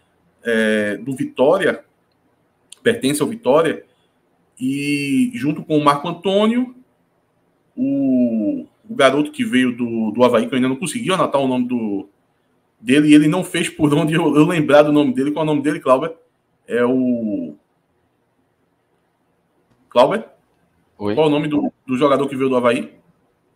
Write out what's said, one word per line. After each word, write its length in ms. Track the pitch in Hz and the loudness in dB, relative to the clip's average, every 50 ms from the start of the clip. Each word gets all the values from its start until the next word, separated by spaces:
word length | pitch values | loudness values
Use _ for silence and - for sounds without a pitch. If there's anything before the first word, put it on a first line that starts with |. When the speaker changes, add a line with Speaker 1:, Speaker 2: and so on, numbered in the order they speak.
| _ _ _ _ _ _ _ _ - | _ _ _ _ _ _ _ _ -6
Speaker 1:
é, 540 | 117 117 113 110 107 110 107 104 104 104 101 | -2 -2 0 0 0 0 -2 -2 -4 -6 -6
do 180 | 117 139 131 | -8 -8 -8
Vitória, 720 | 127 151 147 - - 127 147 175 196 180 127 110 - - _ _ _ _ _ _ _ _ _ _ _ _ _ _ _ _ _ - - | -6 -8 -6 -2 0 2 2 2 2 0 -2 -4 -4 -8 _ _ _ _ _ _ _ _ _ _ _ _ _ _ _ _ _ -16 -4
pertence 400 | - 117 110 117 - 135 147 143 | -2 -2 0 0 -2 -4 -2 -2
ao 60 | 147 110 | -4 -6
Vitória, 580 | 113 113 - 123 135 156 165 151 123 - - _ _ _ _ _ _ _ _ _ _ _ _ _ _ - | -6 -4 0 2 2 2 2 0 -2 -6 -10 _ _ _ _ _ _ _ _ _ _ _ _ _ _ -8
e 720 | 127 131 139 139 143 143 147 143 143 139 135 131 123 - - | -6 -6 -6 -4 -2 -2 -2 -2 -2 0 0 0 0 0 -2
junto 280 | 123 127 151 156 165 165 | -4 -4 -4 -4 -4 -4
com 140 | - 156 151 | -2 0 2
o 60 | 147 | 2
Marco 240 | 143 143 - - 175 | 2 2 0 -2 -6
Antônio, 680 | 165 - - 196 190 202 214 220 233 247 254 247 - - - _ _ _ _ _ _ _ _ _ _ _ _ _ _ _ _ _ _ 123 | -8 -6 -2 0 0 2 2 2 2 0 -2 -4 -8 -16 -20 _ _ _ _ _ _ _ _ _ _ _ _ _ _ _ _ _ _ -6
o, 880 | 127 139 139 139 139 135 131 127 123 120 113 110 104 101 98 85 - - _ _ _ 107 | -4 -2 -2 0 0 0 2 2 2 0 0 -2 -2 -2 -4 -4 -8 -12 _ _ _ -8
o 60 | 113 | -2
garoto 360 | 127 135 131 131 147 151 147 | 0 2 2 2 0 -2 -4
que 140 | - - 120 | -4 -6 -4
veio 320 | 110 120 127 127 123 120 120 | -2 0 0 0 0 -2 -4
do, 340 | 123 117 117 113 110 107 | -6 -4 -4 -4 -4 -2
do 120 | 101 120 127 | 0 2 2
Avaí, 240 | 123 120 110 113 123 | 4 4 2 0 0
que 60 | 139 | -2
eu 40 | 127 | -2
ainda 100 | 127 131 | 0 -2
não 80 | 131 | -2
consegui 360 | 131 190 - - 117 117 160 | -4 -6 -8 -8 -6 -4 -2
anotar 280 | 185 175 143 - - 139 | -2 -2 0 0 -2 -2
o 80 | 135 131 | -2 -2
nome 200 | 127 127 123 123 | -2 -2 -2 -2
do, 420 | 123 120 113 107 101 98 - - _ _ _ _ _ _ _ _ _ _ _ _ _ _ | -4 -4 -4 -4 -6 -6 -8 -12 _ _ _ _ _ _ _ _ _ _ _ _ _ _
dele, 260 | 110 117 127 151 151 151 | -2 0 2 4 6 6
e 60 | 147 | 6
ele 160 | 151 156 156 | 6 6 4
não 140 | 165 185 180 | 2 -2 -2
fez 260 | - - 165 - - | -4 -4 -4 -4 -4
por 240 | - - 156 143 147 | -4 -2 0 2 2
onde 200 | 160 160 156 165 | 2 0 0 0
eu, 220 | - 165 151 127 | 0 0 2 4
eu 100 | 151 156 | 4 2
lembrar 380 | 170 180 165 147 123 139 147 151 | 2 2 0 2 4 6 6 6
do 80 | 151 | 6
nome 220 | 147 147 143 131 120 | 4 2 2 2 0
dele. 180 | 127 135 147 | -2 -2 -2
Qual 140 | 147 165 160 | -2 -2 -2
é 20 | 156 | -2
o 40 | |
nome 100 | 151 143 | -2 -2
dele, 180 | 131 151 165 165 | -2 -2 -4 -2
Clauber? 340 | - 135 127 135 156 165 - - _ _ _ _ _ _ _ _ _ - | 0 2 2 2 0 -2 -8 -12 _ _ _ _ _ _ _ _ _ -6
É 160 | 113 120 120 | -2 0 0
o 720 | 123 131 131 127 123 123 117 113 104 101 90 82 76 73 - _ _ _ _ _ _ _ _ _ _ _ _ _ _ _ _ _ _ _ _ _ _ _ _ _ _ _ _ _ _ _ _ _ _ _ _ _ _ _ _ _ _ _ _ _ _ | 0 0 0 0 0 -2 -2 -4 -4 -4 -6 -6 -10 -12 -16 _ _ _ _ _ _ _ _ _ _ _ _ _ _ _ _ _ _ _ _ _ _ _ _ _ _ _ _ _ _ _ _ _ _ _ _ _ _ _ _ _ _ _ _ _ _
Clauber? 380 | - 120 127 151 185 220 220 - _ _ _ _ _ _ _ _ _ _ _ _ _ - | 4 4 4 4 2 -2 -6 -8 _ _ _ _ _ _ _ _ _ _ _ _ _ -8
Speaker 2:
Oi? 180 | 101 104 107 | -6 -2 0
Speaker 1:
Qual 100 | 135 160 | 2 2
é 40 | 156 | 2
o 20 | |
nome 160 | 147 147 156 - | 2 0 -2 -2
do, 240 | - - - - - _ _ - | -2 -2 -4 -4 -6 _ _ -6
do 100 | 127 123 | -2 0
jogador 300 | 151 143 139 135 143 139 | 2 2 2 2 0 -2
que 80 | - | -4
veio 140 | 127 135 131 | -2 -2 0
do 80 | 127 123 | 0 0
Avaí? 360 | 120 120 120 127 - - - _ _ _ _ _ _ _ _ _ _ _ _ | 2 2 0 0 -4 -10 -16 _ _ _ _ _ _ _ _ _ _ _ _